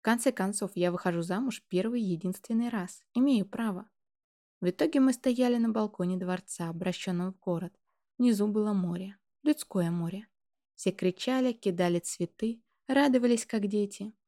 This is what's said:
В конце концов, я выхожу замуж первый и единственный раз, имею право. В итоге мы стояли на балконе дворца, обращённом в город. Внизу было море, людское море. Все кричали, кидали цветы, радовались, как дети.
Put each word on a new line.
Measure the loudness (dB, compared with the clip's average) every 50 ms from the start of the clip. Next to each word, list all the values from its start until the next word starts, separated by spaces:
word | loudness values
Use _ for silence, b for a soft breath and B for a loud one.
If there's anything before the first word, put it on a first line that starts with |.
В | _
конце | 0 0 2 2 -2 0
концов, | 0 -4 -4 -2 -4 -6 -6 -2
я | 0 0 0
выхожу | 0 0 -2 -2 -2 -2 -2
замуж | -2 -4 -4 -2 -4 -6 -8 _ _
первый | -2 -2 -2 0 -2 -2 -2
и | -2 -2
единственный | -2 -2 -6 -6 -6 _ -4 -2 -2 -2 -2
раз, | -4 -6 -6 -8 -10 -18 _ _ _
имею | 2 2 4 4 2 2
право. | -2 -4 -4 -4 -4 -4 -6 -10 _ _ _ _ _ _ _ _ _ _ _ _ _ _ _
В | -2 -2
итоге | 2 2 0 2 4 4
мы | 4 4 2
стояли | 2 0 0 2 2 2 2 2 2
на | 0 0
балконе | 0 0 -2 -2 -2 -2 -2 -2 -2
дворца, | -2 -2 -4 -4 -4 -6 -10 -10 -8 -6 -6
обращённом | -6 -4 -4 -4 -4 -4 -4 -4 -2 -2 -2 -4 -6
в | _
город. | _ -4 -4 -4 -4 -8 _ _ _ _ _ _ _ _ _ _
Внизу | 2 4 4 4 2 0
было | 2 0 0 2 2
море, | 0 0 0 -2 -4 -6 -10 -12 _ _ _ _ _ _
людское | 0 0 0 -2 _ -2 0 0 0 0
море. | -2 -4 -4 -6 -8 -12 _ _ _ _ _ _ _ _ _ _ _
Все | -2 -2 -2
кричали, | 0 -2 -2 -2 0 -2 0 0 2 2 0 -2
кидали | -2 -2 -4 0 0 0 2 2 0
цветы, | -2 -4 -6 -6 -6 -8 _ _ -4 -4 -4 -6 _ _ _ _ _ _
радовались, | 2 4 4 6 4 4 6 6 4 4 2
как | _ -2 0 0
дети. | 0 0 0 0 0 -4 -10 -12 -12 -14 _ _